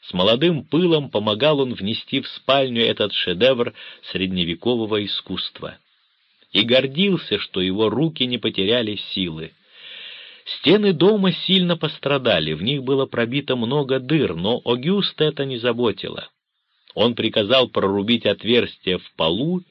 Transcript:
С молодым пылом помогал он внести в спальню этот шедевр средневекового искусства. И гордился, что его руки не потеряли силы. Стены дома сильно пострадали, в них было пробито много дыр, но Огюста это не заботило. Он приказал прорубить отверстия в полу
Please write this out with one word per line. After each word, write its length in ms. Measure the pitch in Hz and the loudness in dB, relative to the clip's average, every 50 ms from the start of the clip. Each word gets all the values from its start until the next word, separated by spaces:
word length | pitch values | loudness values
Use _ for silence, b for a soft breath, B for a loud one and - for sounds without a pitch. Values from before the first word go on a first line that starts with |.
| - | -16
С 100 | - - | -8 -2
молодым 520 | 92 92 101 113 127 147 175 175 143 - | 0 2 2 4 4 4 2 2 0 -2
пылом 440 | _ - 151 180 180 165 151 143 123 | _ 0 2 2 4 2 2 0 0
помогал 520 | - 107 104 107 104 107 123 151 156 139 | -4 -2 0 0 0 2 2 2 4 4
он 120 | 139 127 117 | 2 -2 -2
внести 460 | 95 95 101 113 - - - - 135 | -4 -4 -4 -6 -6 -8 -6 -6 -6
в 80 | - - | -6 -6
спальню 560 | - - _ - 131 139 135 131 123 117 117 | -14 -14 _ 0 2 2 2 0 0 0 2
этот 300 | 113 110 - 110 101 - | 0 2 0 -2 -2 -2
шедевр 580 | - - - 90 87 92 131 135 117 120 120 - B B B B B B - | -4 -2 -2 0 2 4 4 4 4 0 -4 -4 B B B B B B -8
средневекового 920 | - 90 95 95 95 92 87 82 85 82 - 117 123 120 113 104 107 104 104 | -4 -4 -2 -2 0 -2 -2 -2 -2 -4 -2 -2 0 0 0 -2 -2 -2 -2
искусства. 760 | 95 - - - - 95 90 - - _ - - 76 - - _ _ _ _ _ _ _ _ _ _ _ _ _ _ - | -4 -6 -8 -8 -8 -8 -8 -8 -10 _ -12 -14 -14 -14 -16 _ _ _ _ _ _ _ _ _ _ _ _ _ _ -2
И 100 | 98 101 | -2 0
гордился, 760 | 120 120 127 131 135 135 147 196 202 185 156 - - 107 98 | 4 4 2 2 2 0 0 2 2 2 0 0 -2 -4 -4
что 220 | - - _ 95 | -4 -4 _ -2
его 280 | 92 92 95 101 110 110 | -2 0 0 2 0 0
руки 380 | 104 117 151 165 156 - 131 | 2 2 0 0 0 -2 -4
не 100 | 123 123 | -2 -2
потеряли 600 | 117 101 113 104 - 95 98 113 123 117 107 104 | -2 -4 -4 -2 0 0 0 2 0 0 -2 -4
силы. 560 | 98 - - - - 95 87 80 80 80 78 _ _ B B B B B B B B B B B B B B B B B - - - | -8 -10 -8 -4 -4 -4 -4 -4 -8 -10 -12 _ _ B B B B B B B B B B B B B B B B B -14 -14 -4
Стены 340 | - - 175 214 208 202 185 | 2 4 4 6 6 4 2
дома 400 | 143 151 190 220 208 190 190 175 | 4 4 4 4 4 2 0 0
сильно 440 | - - - 190 190 180 175 175 | 0 -2 0 2 2 2 2 0
пострадали, 760 | 165 - 147 - - - 147 143 139 127 120 104 85 78 78 78 | -2 -2 -6 -6 -4 -4 -2 -2 0 2 2 2 2 2 0 -4
в 80 | 76 85 | -4 -2
них 200 | 113 143 143 131 | -2 -2 -2 -2
было 240 | 123 139 135 135 | 0 0 0 0
пробито 500 | 131 - - 117 113 123 143 147 - 131 | -2 -2 -2 -2 -2 -2 -4 -2 -2 -2
много 440 | 123 113 113 131 151 147 127 135 131 | -2 0 -2 0 -2 0 0 -2 -2
дыр, 340 | 127 127 151 - 123 92 85 | 0 0 2 2 2 0 0
но 260 | 82 87 101 117 - - | -2 0 0 0 0 0
Огюста 600 | - 120 123 127 160 190 202 190 - - - 156 | -2 -2 0 0 0 0 0 0 -4 -2 0 -2
это 200 | 156 147 - 143 | -2 0 -2 -6
не 140 | 135 131 117 | -4 -4 -2
заботило. 680 | 110 123 117 120 123 117 95 - - - - - - - _ _ _ _ _ _ _ _ _ _ _ _ - | -2 -2 0 2 0 0 0 -2 -8 -10 -10 -12 -14 -16 _ _ _ _ _ _ _ _ _ _ _ _ -2
Он 200 | - 98 120 117 | 2 2 2 2
приказал 540 | 107 110 113 107 120 107 98 123 135 127 107 | 2 -2 0 2 0 2 4 4 4 4 4
прорубить 580 | _ 110 98 95 98 101 98 107 120 117 - | _ 0 2 2 2 2 2 2 0 2 2
отверстия 720 | 110 101 - - 101 120 120 107 92 - _ _ - 90 87 | 0 0 0 0 2 2 2 2 0 -4 _ _ -4 -4 -4
в 140 | - - _ | -4 -10 _
полу 460 | - 82 80 85 104 135 160 180 180 175 _ | -2 0 0 0 0 0 -2 -2 -4 -6 _